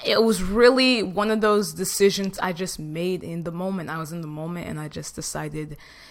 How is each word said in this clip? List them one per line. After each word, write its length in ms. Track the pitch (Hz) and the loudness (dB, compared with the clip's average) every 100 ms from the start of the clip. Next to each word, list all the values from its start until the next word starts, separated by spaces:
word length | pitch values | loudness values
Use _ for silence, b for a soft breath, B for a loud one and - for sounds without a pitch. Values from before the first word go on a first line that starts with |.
| - | 0
it 180 | - | 4
was 200 | 226 196 | 4 2
really 580 | 185 208 240 262 262 240 | 0 6 6 8 6 4
one 300 | 190 180 214 | 0 0 0
of 100 | 220 | 2
those 320 | 214 208 185 | 4 4 2
decisions 640 | 160 190 - 202 196 196 - | -4 -4 4 4 4 -2 -2
I 140 | 185 | -4
just 240 | 170 180 - | -2 -6 -6
made 460 | 151 160 180 180 | -8 -4 -2 -2
in 200 | 165 170 | -4 -6
the 80 | 170 | -6
moment. 380 | 170 190 190 151 | -6 -4 -4 -6
I 80 | 160 | -6
was 140 | 156 | -6
in 100 | 170 | -8
the 60 | 156 | -8
moment 400 | 151 165 175 - | -8 -8 -8 -8
and 120 | 156 | -8
I 100 | 151 | -8
just 260 | 156 147 - | -10 -12 -10
decided 600 | 151 - 156 151 151 147 B B B | -8 -6 -6 -6 -8 -12 B B B